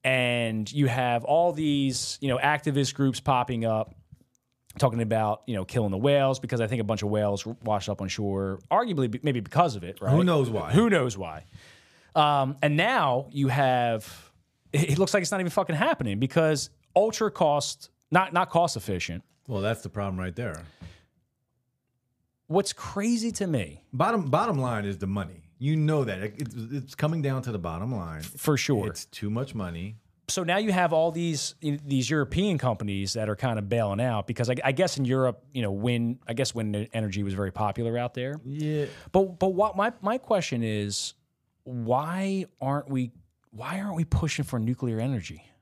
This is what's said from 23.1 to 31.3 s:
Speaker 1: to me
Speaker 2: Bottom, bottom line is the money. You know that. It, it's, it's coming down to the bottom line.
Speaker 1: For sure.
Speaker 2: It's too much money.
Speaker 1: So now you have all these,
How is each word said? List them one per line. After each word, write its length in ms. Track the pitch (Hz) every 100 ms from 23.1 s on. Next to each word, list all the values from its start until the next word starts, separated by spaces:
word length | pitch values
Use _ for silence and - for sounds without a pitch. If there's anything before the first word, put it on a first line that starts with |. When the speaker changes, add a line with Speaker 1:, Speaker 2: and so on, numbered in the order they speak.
| 233 226
Speaker 1:
to 140 | - 190
me 360 | 135 85 71 _
Speaker 2:
Bottom, 360 | 127 185 233 147
bottom 300 | 151 226 151
line 260 | 127 110 101
is 120 | 92
the 100 | 95
money. 360 | 101 85 87 - _
You 160 | 135 156
know 280 | 151 156 120
that. 160 | 92
It, 100 | 107 104
it's, 140 | 123 104
it's 400 | 113 139 127 -
coming 260 | 151 165
down 220 | 139 131
to 80 | 123
the 80 | 104
bottom 360 | 85 80 113 117
line. 260 | 85 78
Speaker 1:
For 360 | 82 - - 143
sure. 300 | - 123 90
Speaker 2:
It's 180 | - -
too 240 | - 104
much 240 | 113 139
money. 440 | 110 90 85 95 110 _ _ -
Speaker 1:
So 160 | -
now 140 | 170 185
you 140 | 220
have 200 | 185 175
all 180 | 160 165
these, 440 | 160 170